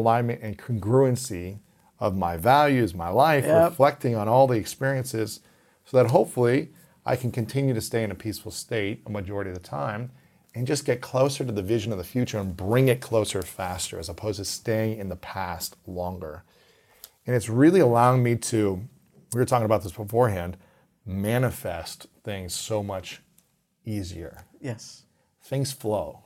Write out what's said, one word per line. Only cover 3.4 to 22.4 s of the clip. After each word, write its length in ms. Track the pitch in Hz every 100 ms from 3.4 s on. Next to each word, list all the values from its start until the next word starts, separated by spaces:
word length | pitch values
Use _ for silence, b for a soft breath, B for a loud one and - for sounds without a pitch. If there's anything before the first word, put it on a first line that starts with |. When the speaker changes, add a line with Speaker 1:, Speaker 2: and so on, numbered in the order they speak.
Speaker 2:
Yep. 260 | 139 165 170
Speaker 1:
reflecting 440 | 170 143 147 131
on 120 | 113 104
all 200 | 117 110
the 100 | 113
experiences, 840 | - - 135 131 127 113 107 - b b b b
so 140 | - 127
that 120 | 120
hopefully 580 | 175 - 127 120 135 - b b b
I 100 | 123 127
can 140 | 120
continue 440 | 123 110 139 139
to 60 | 113
stay 200 | - 117
in 80 | 107
a 40 |
peaceful 360 | 90 107 98 104
state 500 | - - 117 101 120
a 60 | -
majority 400 | 104 92 101 98
of 40 | 90
the 60 | -
time 440 | 143 127 104 123 b b b b -
and 120 | 127
just 160 | 147
get 160 | - 123
closer 440 | - 131 139 139
to 60 | 131
the 120 | 104
vision 280 | 92 117 107
of 80 | 95
the 60 |
future 340 | 90 123 123 107
and 180 | 95 92
bring 300 | 95 123 131
it 140 | 127
closer 420 | - 113 101 98
faster 560 | 90 - 92 92 - 92
as 100 | 85
opposed 300 | 85 107 98
to 60 |
staying 520 | 95 - - 110 110 110
in 100 | 95
the 80 | 92
past 600 | - 95 90 82 - -
longer. 600 | - 87 90 92 78 76 b b b b b b b b -
And 80 |
it's 140 | 123 101
really 320 | 117 156 190
allowing 420 | 127 117 123 127
me 140 | 120 120
to, 440 | - 113 101 92 117 _ _ _ _
we 80 | 120
were 40 |
talking 200 | 123 190
about 180 | 107 104
this 80 | 92
beforehand, 640 | 117 104 113 120 92 87 87 b b b _ 95 95
manifest 880 | 104 120 123 - 95 85 - - - _
things 320 | 107 98